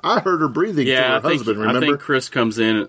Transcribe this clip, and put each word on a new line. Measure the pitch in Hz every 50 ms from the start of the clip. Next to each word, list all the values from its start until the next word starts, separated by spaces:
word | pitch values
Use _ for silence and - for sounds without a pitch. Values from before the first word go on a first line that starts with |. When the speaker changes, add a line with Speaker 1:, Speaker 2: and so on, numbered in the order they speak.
| -
Speaker 1:
I | 170 220 214
heard | - 190 180 160
her | 156 143
breathing," | 117 147 180 220 196 147 131
Speaker 2:
Yeah, | 131 131 131
Speaker 1:
to | 127 127
her | 131
Speaker 2:
I | 131
think, | - 156 165 143
Speaker 1:
husband, | 113 113 107 104 107
Speaker 2:
I | 107
Speaker 1:
remember? | 113 127 156 147
Speaker 2:
think | 143 143
Chris | - - 143 131 123 -
comes | - 131 117 113 104 113
in, | 113 110 113 110 101